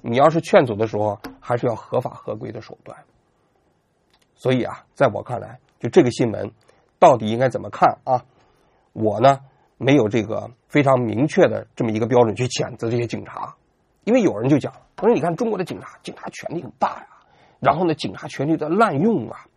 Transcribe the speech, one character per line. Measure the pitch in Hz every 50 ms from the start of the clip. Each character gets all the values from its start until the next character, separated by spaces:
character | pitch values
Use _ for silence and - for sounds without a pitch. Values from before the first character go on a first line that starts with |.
你 | - 123 117
要 | 127 139 160
是 | 156 165
劝 | 156 - - 196 151
阻 | 117 107
的 | 98 113
时 | 110 110
候， | 104 104 107 101 - - - - _
还 | - - 123
是 | 120 -
要 | 123 113
合 | 107 - - - 127
法 | 127 139
合 | - - - - 113
规 | 110 - 113
的 | 110 120
手 | 113 - - _ _
段。 | - - - _ _ _ _ _ _ _ _ _ _ _ _ _ _ _ _ _ _ _ _ _ _ _ _ _ _ _
所 | _ - 127 127
以 | 127 107
啊， | - - - _ _ _
在 | - 143
我 | 123 101 101 98
看 | - 123 104
来， | 101 98 120 - _ _ _ _
就 | - 123
这 | - 185 147
个 | 123
新 | - - 131 117
闻 | 98 98 101 107 - _ _ _ _ _ _ _ _ _
到 | - 165 135
底 | 113 117
应 | 107 113 -
该 | 135 127
怎 | - -
么 | 95 104
看 | - - 185 143 - - _
啊？ | 135 131 123 - _ _ _ _ _ _ _ _ _ _ _ _ _ _
我 | 110 110 107 101 107
呢， | 120 135 139 131 - - _ _ _ _ _
没 | _ 110 123 139
有 | 147 110
这 | - - 117
个 | 104 104 104 101 104 110 120 _ _
非 | _ - 147 139
常 | 135 135 127
明 | 123 110 104 107 143
确 | 156 - 202 170
的 | 123 107 107 110 _ _
这 | - 131
么 | 113
一 | 107
个 | 107 117
标 | 113 127 120 120
准 | 110 98
去 | 120 127
谴 | 123 - - 147 - 113
责 | - - 113
这 | 117
些 | 120 120
警 | 113 - 104 101
察， | - - - - - - _ _ _ _ _ _ _ _ _ _
因 | 196 233
为 | 262
有 | 214 156 101
人 | 104 117 131
就 | 151 135
讲， | - - - - _ _ _
他 | - -
说 | 214 240
：“你 | 160
看 | 135 175 170
中 | 160 247 226
国 | 208
的 | 185 180
警 | - 131 92
察， | 92 - - - _
警 | - -
察 | - - -
权 | - - - - 143
力 | 170
很 | - - -
大 | _ - -
呀， | - - - _ _ _ _ _ _ _ _ _ _ _
然 | - 127 143
后 | 160 185
呢， | 170 160
警 | - - 101 92
察 | - -
权 | 147 - - 135
力 | 151 165
的 | - 156 151
滥 | 170 202 233 208 156 135
用 | 165 226 226 151 110 -
啊。” | - - - _ _